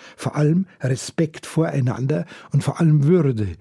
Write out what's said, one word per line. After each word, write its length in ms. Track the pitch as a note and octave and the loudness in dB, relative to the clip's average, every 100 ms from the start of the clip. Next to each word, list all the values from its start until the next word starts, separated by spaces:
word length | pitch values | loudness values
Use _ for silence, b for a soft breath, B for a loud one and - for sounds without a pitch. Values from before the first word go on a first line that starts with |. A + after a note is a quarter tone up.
| B - | B -10
Vor 200 | C3 D3+ | -6 0
allem 300 | D3+ E3+ F#3+ b | 2 2 -2 b
Respekt 640 | B2+ C3 - - D#3 - - | -4 -4 -6 -4 -4 -6 -6
voreinander 800 | D#3 E3 D3 B2 A2+ C3+ D#3+ E3+ B B | -2 0 0 -2 -2 -2 -2 -6 B B
und 120 | C#3+ | -2
vor 160 | - - | -2 0
allem 240 | E3 D3+ | 4 4
Würde, 460 | C#3+ F3+ C#3+ A2+ G2 D#2+ | 4 4 2 0 -4 -8